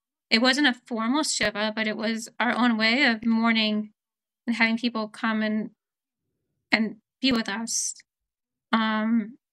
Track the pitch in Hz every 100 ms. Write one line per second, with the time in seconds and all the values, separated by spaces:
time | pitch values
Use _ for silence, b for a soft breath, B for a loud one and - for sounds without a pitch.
0 | _ _ _ 226 254 262 285 247 - 226
1 | 226 294 294 - 208 208 214 214 214 214
2 | 220 220 226 - 233 220 247 220 220 247
3 | 269 220 233 226 226 226 214 214 214 _
4 | _ _ _ _ - 233 226 226 240 226
5 | 214 - 226 220 214 214 269 - _ _
6 | _ _ _ _ _ _ _ 214 214 -
7 | _ _ 262 226 208 202 233 - - -
8 | _ _ _ _ _ _ _ 226 220 214
9 | 220 226 208 269 _